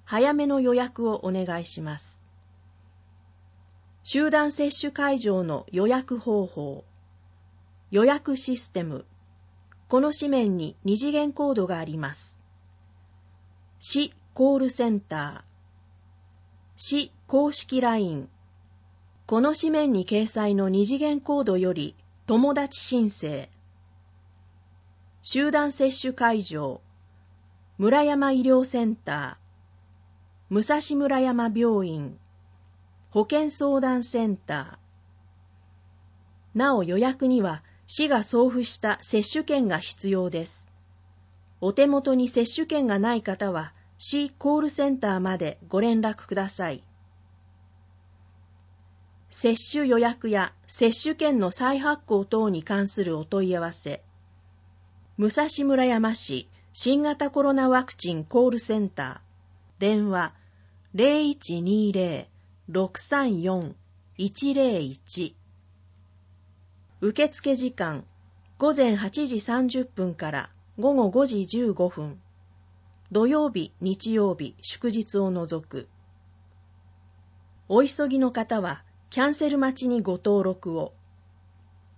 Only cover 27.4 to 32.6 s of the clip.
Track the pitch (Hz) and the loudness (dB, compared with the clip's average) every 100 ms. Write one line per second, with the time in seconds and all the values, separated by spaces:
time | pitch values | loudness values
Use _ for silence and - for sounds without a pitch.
27.4 | _ _ _ - 208 285 294 285 277 262 | _ _ _ 0 4 4 4 2 2 2
28.4 | 254 254 262 247 226 220 - 147 139 - | 4 4 4 0 -2 -2 -6 -6 -6 -12
29.4 | - _ _ - _ - _ _ _ _ | -20 _ _ -20 _ -20 _ _ _ _
30.4 | - 202 214 302 294 285 277 262 262 240 | -2 0 2 0 0 0 2 2 2 2
31.4 | 233 220 233 208 180 156 143 - _ _ | 0 2 2 2 0 -4 -8 -12 _ _
32.4 | - - | -20 -20